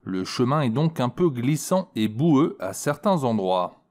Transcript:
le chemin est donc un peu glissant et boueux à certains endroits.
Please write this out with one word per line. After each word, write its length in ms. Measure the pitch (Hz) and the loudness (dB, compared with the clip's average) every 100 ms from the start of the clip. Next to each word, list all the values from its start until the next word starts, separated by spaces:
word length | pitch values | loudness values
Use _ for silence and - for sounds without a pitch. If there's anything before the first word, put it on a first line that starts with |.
le 200 | - 92 | -4 -4
chemin 360 | 92 - 123 147 | -4 0 0 2
est 100 | 135 | 0
donc 300 | 113 165 160 | 0 0 0
un 80 | 123 | -4
peu 200 | - 175 | 0 0
glissant 640 | 123 120 151 - 185 185 - | 0 -2 -2 0 -2 -2 -2
et 100 | 107 | -2
boueux 500 | 107 170 135 165 - | 0 4 4 4 -2
à 120 | 92 | -10
certains 520 | 95 - 147 208 185 | -6 -4 -2 0 0
endroits. 580 | 127 110 92 92 87 - _ | 0 0 0 0 -2 -8 _